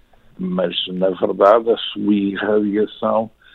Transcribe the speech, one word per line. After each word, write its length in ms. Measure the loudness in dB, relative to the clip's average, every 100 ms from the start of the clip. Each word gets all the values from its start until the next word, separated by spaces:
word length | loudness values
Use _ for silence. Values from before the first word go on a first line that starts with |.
| _ _ _ -8
mas, 360 | -4 -2 -2 -4 -8
na 220 | -2 -2
verdade, 600 | 0 -4 4 6 6 4
a 60 | -2
sua 380 | -4 -4 0
irradiação, 1160 | 2 0 -2 0 0 0 0 -2 -2 -2 -2 -4 -12 _